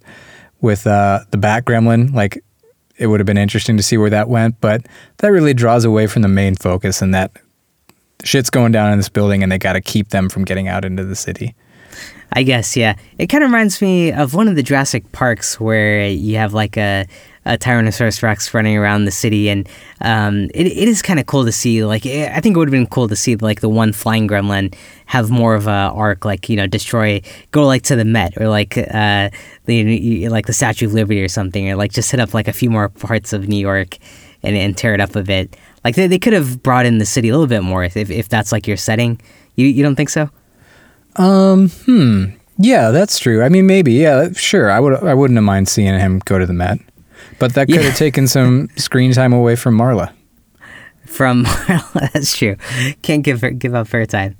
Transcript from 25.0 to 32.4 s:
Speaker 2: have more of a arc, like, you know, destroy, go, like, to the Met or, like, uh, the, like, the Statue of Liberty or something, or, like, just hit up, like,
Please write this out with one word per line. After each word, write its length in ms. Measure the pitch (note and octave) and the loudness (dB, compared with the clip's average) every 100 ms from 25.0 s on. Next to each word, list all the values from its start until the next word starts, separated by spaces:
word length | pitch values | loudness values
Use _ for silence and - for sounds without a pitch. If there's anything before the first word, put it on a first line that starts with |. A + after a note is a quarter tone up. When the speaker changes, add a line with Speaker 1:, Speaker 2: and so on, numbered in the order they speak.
| - | -6
Speaker 2:
have 220 | C3 G#2+ | -2 0
more 260 | A#2+ A2+ | 2 2
of 120 | G#2+ G#2 | 0 0
a 40 | G2+ G2 | -2 -2
arc, 300 | G#2+ G#2+ F#2+ | -2 -2 -2
like, 240 | G#2+ F#2 - | -4 -6 -4
you 80 | G#2+ | -2
know, 100 | F#2+ | -2
destroy, 540 | G2+ - A#2 G#2+ G2+ - - - | -4 -2 -2 0 -2 -6 -20 -4
go, 160 | D3 C#3 | 2 2
like, 160 | C3 | 2
to 140 | - B2 | 0 0
the 80 | A2 | 2
Met 260 | A2+ F2 - | 0 -2 -2
or, 80 | A2 | -2
like, 300 | G#2 G2+ B2 | 0 -2 -4
uh, 500 | - G#2+ G#2 G2+ G2 - - - - | -4 -2 0 0 -2 -6 -20 -14 -4
the, 640 | A#2 G#2+ A2 A2+ A2+ A#2 | 0 0 0 -2 -2 -2
like, 160 | A2+ - | -4 -2
the 80 | |
Statue 320 | A2 A#2 G#2+ A2 | -2 -2 -2 -2
of 80 | |
Liberty 280 | A2 G#2 G2+ | 0 0 -2
or 60 | F#2+ | -2
something, 400 | A2 F#2+ G2+ F#2+ | -4 -4 -4 -4
or, 60 | G2 | -4
like, 160 | G#2 | -4
just 180 | - - | -4 -4
hit 80 | B2+ | -2
up, 120 | A2+ | -2
like, 160 | A2 | -4